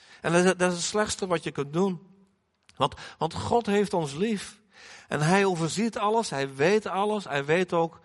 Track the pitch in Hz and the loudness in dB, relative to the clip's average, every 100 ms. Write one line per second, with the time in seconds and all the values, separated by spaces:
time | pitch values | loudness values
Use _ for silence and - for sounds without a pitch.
0 | - - 156 170 180 180 180 175 - 214 | -20 -10 0 2 4 4 0 0 -2 -2
1 | 214 - 190 165 160 151 139 160 196 180 | -2 -4 -2 -2 -2 -6 -4 0 0 -2
2 | - _ _ _ _ _ _ - 139 - | -10 _ _ _ _ _ _ 0 0 0
3 | - - 160 - - 233 220 202 202 185 | -16 -6 -6 -4 -2 0 2 2 2 0
4 | 151 139 220 202 - - _ - - - | -2 -2 -2 -2 -6 -16 _ -20 -20 -20
5 | - 143 156 190 196 170 165 170 226 233 | -6 -2 2 4 4 2 -2 -2 -2 0
6 | 208 226 220 139 135 135 156 214 208 180 | 0 0 0 -2 -4 0 2 2 0 -2
7 | 208 214 175 143 139 165 180 175 165 - | -2 -2 -4 -4 0 0 2 2 0 -2